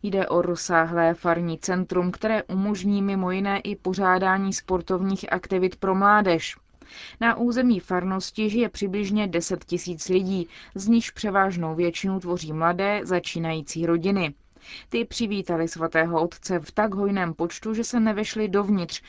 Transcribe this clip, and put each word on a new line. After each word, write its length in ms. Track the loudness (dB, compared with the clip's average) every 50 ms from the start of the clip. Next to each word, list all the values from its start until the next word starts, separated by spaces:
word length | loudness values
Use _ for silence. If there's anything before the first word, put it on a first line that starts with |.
| -4
Jde 240 | -2 0 0 0 2
o 140 | 2 2
rozsáhlé 720 | 2 2 -2 -4 -2 2 4 4 4 4 2 4 4 4 4
farní 440 | 2 2 2 2 2 2 -2 -4 -4
centrum, 540 | -2 -2 0 0 0 0 0 0 0 0
které 320 | -2 -2 -2 0 0 0 -2
umožní 580 | _ -2 -2 0 0 -2 0 0 0 2 2
mimo 300 | 2 0 0 0 0 0
jiné 280 | 0 0 0 0 -2 -2
i 160 | -2 -4 -8
pořádání 760 | -4 _ -4 -2 2 4 4 4 4 4 4 2 2 2 -2 -2
sportovních 800 | -4 -2 -2 -2 -2 0 0 -2 0 2 0 0 -2 -2 -2 -4
aktivit 420 | -4 -2 -2 0 0 0 0 -2
pro 200 | -2 -2 0 2
mládež. 600 | 4 4 6 6 6 4 4 2 2 0 -4 -12 -14 _ _ _ _ -20 -20 -20 -20 -20 -20 -10 -2
Na 140 | 0 0 2
území 440 | 2 0 0 2 4 4 4 4 4
farnosti 720 | 2 -2 -2 0 0 0 -2 -2 -4 -6 -4 -2 -2 0
žije 200 | 2 2 0 0
přibližně 580 | -2 -4 -4 -2 -2 -2 -2 0 0 0 0 0
deset 380 | 0 -2 -2 -2 -6 -6 -4
tisíc 440 | _ -6 -6 -4 -6 -10 -8 -4 0
lidí, 380 | 2 2 2 2 -2 -2 -4 -6 -10 -20 -20 -14 -12
z 120 | -6 2 4
nichž 240 | 4 4 2 0
převážnou 640 | -8 -6 -6 0 2 2 2 2 0 -2 -4 -4 -2
většinu 440 | 0 0 0 -2 -2 -4 -2 -2 -2
tvoří 340 | -2 -4 -4 -4 -4 -6 -4
mladé, 480 | 0 0 0 0 0 0 0 0 -2 -2
začínající 800 | -2 -2 -2 -2 -4 -6 -4 -4 -4 -4 -6 -6 -8 -6 -4 0
rodiny. 480 | 0 0 0 2 0 0 0 0 -2 -6 _ -20 _ _ -20 _ -20 -20 -20 -14 -6
Ty 160 | -4 -4 -2
přivítali 600 | -2 -4 -4 -4 -2 -2 -4 -2 -2 0 0 0 -2
svatého 540 | -2 -4 -6 0 2 2 2 2 2 0
otce 380 | 0 0 -2 -8 _ -4 -4 -4
v 120 | -4 -4
tak 220 | -2 0 0 0 0
hojném 400 | -2 -2 0 0 0 -2 -2 -2
počtu, 400 | -4 -4 -6 -6 -8 -8 -6 -4
že 100 | -4 -4
se 160 | -2 0 2
nevešli 480 | 2 2 2 0 -4 -4 -4 -4 -4 0
dovnitř 540 | 0 0 2 2 0 0 0 -4 -8 -14 -14